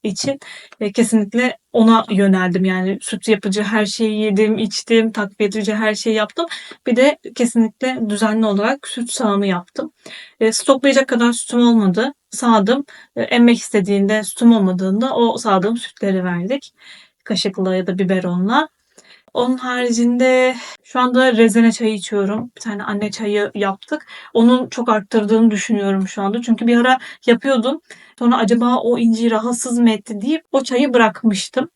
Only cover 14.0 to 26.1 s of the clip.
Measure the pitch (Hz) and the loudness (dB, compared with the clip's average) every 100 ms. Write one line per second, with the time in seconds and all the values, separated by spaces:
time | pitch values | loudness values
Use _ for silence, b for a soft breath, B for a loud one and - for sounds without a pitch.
14 | 196 214 202 - 233 233 190 185 190 196 | 0 -2 -4 2 4 4 2 0 -2 -2
15 | 262 233 233 - 226 190 190 233 - _ | -2 0 0 0 0 0 0 -4 -8 _
16 | 202 190 180 175 185 277 - B B B | -2 -2 -2 -4 -4 -6 -8 B B B
17 | B B - 196 208 190 185 185 185 185 | B B -8 -4 -4 -4 -2 -2 -4 -2
18 | 190 190 180 180 190 262 311 _ _ b | 0 0 -2 -2 0 0 -2 _ _ b
19 | b b b - 247 254 254 247 247 233 | b b b -4 -2 -2 -4 -4 -2 0
20 | 240 247 254 254 254 247 B B _ 254 | 0 2 2 4 2 -2 B B _ -2
21 | 240 247 262 226 226 214 226 226 220 214 | 0 2 2 6 4 6 4 2 -2 -4
22 | 175 202 196 214 240 - 226 202 202 202 | -4 -4 -2 -4 -8 -12 -10 -8 -6 -6
23 | 208 202 214 208 208 214 196 196 - 302 | -6 -6 -4 -2 -2 -4 -4 -4 -8 -10
24 | B B B 233 233 254 - - 240 214 | B B B 2 4 4 0 -6 -2 -2
25 | 202 226 208 220 226 208 - 208 196 196 | 0 -2 2 4 4 2 -2 -2 0 -2
26 | 190 | -4